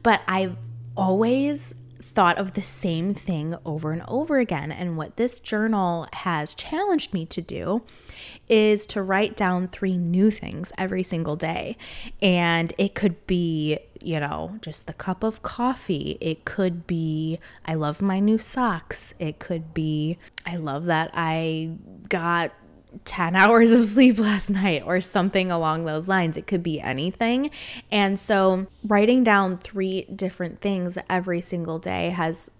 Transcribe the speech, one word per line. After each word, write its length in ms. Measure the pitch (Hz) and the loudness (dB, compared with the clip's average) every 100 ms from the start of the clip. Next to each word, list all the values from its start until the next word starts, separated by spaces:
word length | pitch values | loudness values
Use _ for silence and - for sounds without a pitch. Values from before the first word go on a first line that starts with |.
but 200 | 233 202 - | 4 2 2
I've 300 | 190 190 180 - - - - | 0 -2 -4 -12 -14 -12 -2
always 760 | 190 190 226 262 285 285 - - - - | 2 4 4 2 2 -2 -8 -12 -20 -20
thought 360 | - - 175 170 | -4 4 4 4
of 160 | 190 | -2
the 80 | 208 | -6
same 540 | 185 - 190 165 185 202 | -8 -6 -2 -2 -2 -4
thing 400 | - 165 156 170 170 | -4 -4 -4 -6 -6
over 260 | 151 156 | -6 -4
and 120 | 165 - | -6 -4
over 300 | 247 311 285 | -4 0 0
again. 340 | 240 156 147 | 2 -2 -6
And 260 | 147 180 160 | -6 -6 -6
what 200 | 151 - | -8 -2
this 220 | 240 - | -4 -4
journal 680 | - 214 220 214 180 170 147 | -6 -2 0 2 0 -2 -6
has 400 | - 185 160 151 | -8 -4 -2 -4
challenged 580 | - - 311 403 320 - | -8 -6 -4 0 0 0
me 140 | 180 160 | -6 -4
to 160 | - | -8
do 400 | 170 - 110 220 - - - - - - _ | -8 -6 -2 -4 -4 -20 -20 -20 -20 -20 _
is 380 | 220 214 208 202 | 4 4 2 0
to 160 | 208 | -4
write 340 | 190 190 214 226 | 0 0 0 0
down 320 | 190 180 180 | 0 0 -2
three 300 | - 190 180 | -4 -2 0
new 320 | 170 180 214 | 0 4 4
things 420 | 208 - 151 180 - | 2 -8 -8 -10 -6
every 240 | 190 190 | -4 -4
single 340 | 180 170 160 156 | -4 -4 -4 -4
day. 400 | 160 170 - - - - - - | -4 -4 -8 -12 -14 -14 -14 0
And 500 | 196 180 170 170 165 - | 2 4 4 2 0 0
it 160 | 196 | -2
could 320 | - 202 170 - | 2 -2 -2 -2
be, 540 | 180 170 156 151 151 - - | 0 2 0 0 -2 -6 -12
you 200 | - 160 | -4 -4
know, 400 | 147 151 165 214 | -2 -4 -8 -10
just 240 | - - - | -12 -12 -12
the 80 | |
cup 300 | - - 180 | -8 -6 -2
of 180 | 220 220 | -4 -4
coffee. 760 | - - 247 254 - 156 143 151 | -10 -2 -2 -2 -4 -4 -2 -4
It 240 | 165 160 - | -4 -6 -6
could 400 | - 185 170 165 | -2 0 -2 -4
be, 540 | 170 160 156 160 165 - - - | -4 -2 -2 -4 -6 -10 -14 -6
"I 80 | |
love 260 | 160 151 147 | -2 -2 -2
my 200 | 196 190 | 0 2
new 180 | 208 220 | 2 2
socks." 800 | - 269 240 170 - - - - | 0 -2 0 -2 -8 -10 -10 -6
It 220 | 156 151 | -8 -8
could 340 | - 170 160 | -8 -6 -4
be, 460 | 160 156 151 151 170 - - - | -4 -2 0 -2 -4 -10 -14 -10
"I 120 | 170 | -8
love 280 | 156 139 175 | -6 -4 0
that 240 | 160 165 - | 0 0 -2
I 560 | 165 160 165 160 160 165 - 190 - | 0 0 -2 -4 -6 -10 -16 -20 -4
got 420 | 180 170 170 160 - - - _ - - | -2 0 0 0 -6 -20 -20 _ -10 -8
ten 300 | - 170 185 | -2 0 6
hours 360 | 202 233 233 | 8 10 10
of 140 | 233 220 | 8 6
sleep 340 | 214 254 220 | 8 8 8
last 320 | 214 208 - | 4 2 0
night," 320 | 196 196 151 - | 0 2 0 0
or 160 | 180 | 0
something 500 | 180 202 185 190 185 | 2 0 2 2 2
along 340 | 170 160 160 165 | 0 0 0 -2
those 220 | 156 180 | -4 0
lines. 300 | 190 165 156 | 2 2 -2
It 80 | - | -2
could 160 | 180 | -2
be 180 | 175 151 | 0 -4
anything. 680 | - 131 170 - 233 247 294 - - - - | -4 -4 -4 -2 0 0 -2 -6 -14 -16 -4
And 280 | 208 196 196 | 0 2 0
so 480 | - 202 190 185 190 - 202 | 2 4 4 2 -4 -10 2
writing 360 | 208 214 254 | 4 6 6
down 340 | 233 202 190 180 | 6 4 4 -2
three 480 | - 202 190 190 - 190 | -8 -4 -2 -4 -6 -6
different 460 | 185 - 175 - | -6 -4 -8 -4
things 360 | 202 196 180 180 - | -4 -2 -4 -6 -2
every 320 | 185 185 175 | -2 0 -4
single 380 | - 175 165 160 | -2 -6 -4 -6
day 300 | - 127 170 | -4 -2 -2
has 420 | 175 165 165 - | 0 -2 -2 -8